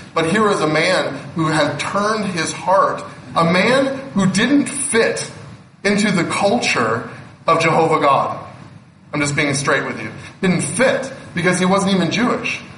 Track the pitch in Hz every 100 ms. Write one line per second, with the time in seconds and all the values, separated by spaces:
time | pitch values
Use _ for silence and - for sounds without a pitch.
0 | - 165 160 208 208 180 156 156 180 170
1 | - 139 - 170 160 156 147 143 - 196
2 | 208 220 190 170 147 - - 190 185 -
3 | - - - 170 165 185 220 277 277 -
4 | - 196 190 202 247 285 - - - 226
5 | 170 - - - - - - _ 202 202
6 | 214 175 160 - 202 240 - 139 110 117
7 | - - - - - 160 165 165 160 156
8 | 147 127 - - - - - - - -
9 | - 147 143 143 143 - - 135 131 117
10 | 110 - - - 185 160 143 - 262 -
11 | - - - 180 170 180 185 196 185 185
12 | 160 160 247 117 - - -